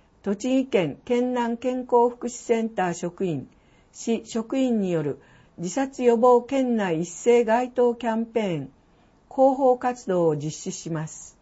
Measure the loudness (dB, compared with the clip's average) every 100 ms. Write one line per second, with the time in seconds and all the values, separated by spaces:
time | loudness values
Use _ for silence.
0 | _ _ -6 -4 0 0 2 0 0 -4
1 | -4 -2 0 -2 -4 -4 -4 -6 0 2
2 | 2 0 -10 -10 -2 -2 0 -2 -2 -2
3 | -8 -4 -4 -4 -8 _ _ _ _ -12
4 | -4 -4 -4 -8 -4 -2 0 0 0 -2
5 | -2 -6 -14 -20 _ -12 -6 -4 -4 2
6 | 2 4 6 6 4 -2 0 0 0 -2
7 | -4 -2 2 4 4 0 0 2 0 2
8 | -4 -4 -2 -2 -2 -4 -6 _ _ _
9 | _ _ _ 2 2 4 2 2 0 -6
10 | -2 2 2 0 -4 -8 -10 -10 -8 -6
11 | -8 -12 -20 _